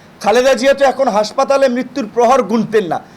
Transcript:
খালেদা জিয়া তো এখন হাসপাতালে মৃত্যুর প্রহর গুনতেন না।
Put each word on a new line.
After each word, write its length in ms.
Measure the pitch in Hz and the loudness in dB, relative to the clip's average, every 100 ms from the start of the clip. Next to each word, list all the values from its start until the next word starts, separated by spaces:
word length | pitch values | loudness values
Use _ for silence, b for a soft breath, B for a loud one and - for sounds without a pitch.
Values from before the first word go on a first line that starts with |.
| B B | B B
খালেদা 320 | 196 233 262 | 0 2 2
জিয়া 200 | 247 269 | 2 2
তো 120 | 262 269 | 2 0
এখন 220 | 254 262 | 0 0
হাসপাতালে 600 | 202 208 - 269 277 269 | 0 -2 -2 -2 0 0
মৃত্যুর 420 | 247 254 285 214 | -2 -6 -8 -6
প্রহর 300 | - 240 269 | 0 2 2
গুনতেন 420 | 190 226 170 214 175 | 0 -2 0 -2 -2
না। 140 | 135 B | -6 B